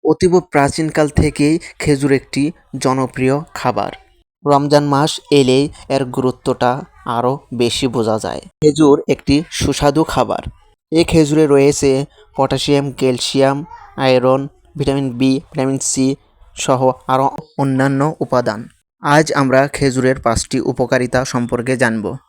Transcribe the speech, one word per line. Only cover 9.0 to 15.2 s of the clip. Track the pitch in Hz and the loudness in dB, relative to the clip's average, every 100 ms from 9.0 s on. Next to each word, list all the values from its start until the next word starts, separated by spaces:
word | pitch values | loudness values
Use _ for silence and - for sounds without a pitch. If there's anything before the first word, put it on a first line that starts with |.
| - | 2
একটি | - - 143 170 | -4 0 -2 -2
সুস্বাদু | - - 139 147 143 | -4 -4 0 0 2
খাবার। | 160 - 110 95 - - _ _ _ | 0 0 -2 -2 -8 -18 _ _ _
এই | 160 | -2
খেজুরে | 170 165 147 151 156 | 2 2 2 2 4
রয়েছে | 139 139 139 139 131 143 _ _ | 4 4 2 0 0 -2 _ _
পটাশিয়াম, | - 135 135 - 143 139 | -4 -2 0 0 0 0
ক্যালসিয়াম, | 123 131 123 - 135 135 139 151 - - - | -2 -2 -2 -2 2 2 2 -6 -16 -20 -2
আয়রন, | 135 127 127 135 139 _ _ | 2 2 2 0 -2 _ _
ভিটামিন | - 139 139 135 | -6 -2 -2 -4
বি, | 120 | 0